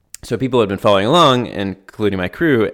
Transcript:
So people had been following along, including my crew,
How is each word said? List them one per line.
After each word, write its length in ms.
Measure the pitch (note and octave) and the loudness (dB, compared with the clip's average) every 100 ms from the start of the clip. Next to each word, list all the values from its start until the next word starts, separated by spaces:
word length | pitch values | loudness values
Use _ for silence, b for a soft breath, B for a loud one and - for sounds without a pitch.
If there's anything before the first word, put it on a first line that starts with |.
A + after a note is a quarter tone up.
| _ - | _ -20
So 140 | - A2 | -8 -4
people 240 | B2+ B2+ | 0 0
had 80 | G2+ | 0
been 100 | F#2+ | 0
following 280 | A2 G2 G#2+ | 2 2 4
along, 400 | F3 D3 B2 G2 | 2 4 2 -2
including 720 | - G2 F#2 - - G#2 F#2+ | -6 -8 -8 -14 -4 -2 -2
my 100 | F2+ | -4
crew, 420 | - E3 A#2+ G2+ | -2 0 2 0